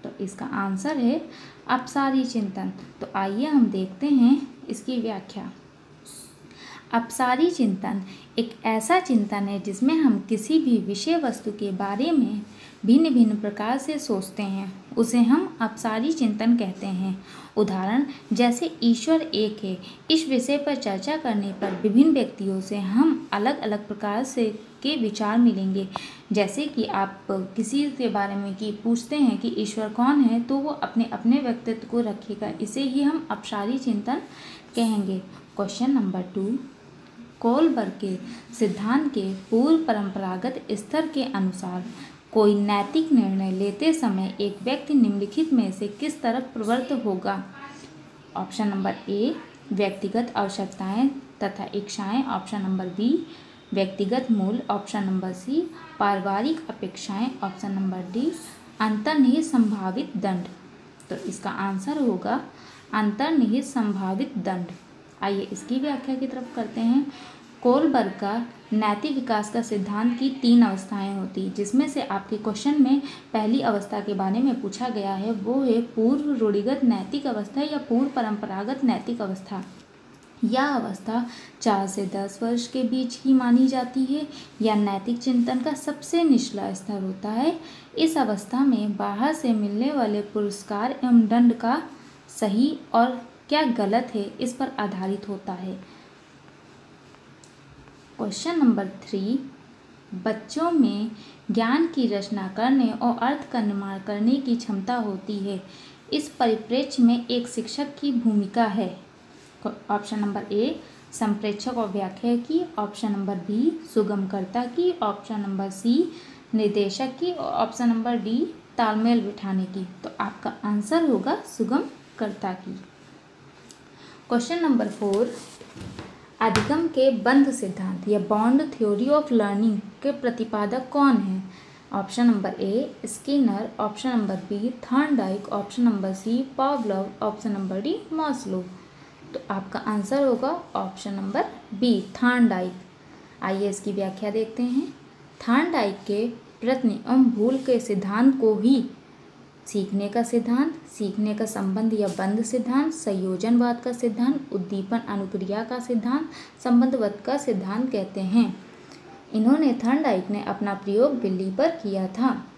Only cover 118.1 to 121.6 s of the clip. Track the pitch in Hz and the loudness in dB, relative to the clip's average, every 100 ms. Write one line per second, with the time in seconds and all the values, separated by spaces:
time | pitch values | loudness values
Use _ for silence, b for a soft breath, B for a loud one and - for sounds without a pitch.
118.1 | 233 196 233 330 - - - 226 214 226 | -2 0 -2 -2 -6 -10 -2 0 2 4
119.1 | 233 202 202 196 190 185 190 180 - - | 2 0 -6 -4 -2 -2 -6 -10 -10 -14
120.1 | - 208 - - - 208 208 208 330 320 | -6 -8 -6 -8 -6 -2 -2 2 2 4
121.1 | 214 202 370 - - | 2 2 -2 -4 -4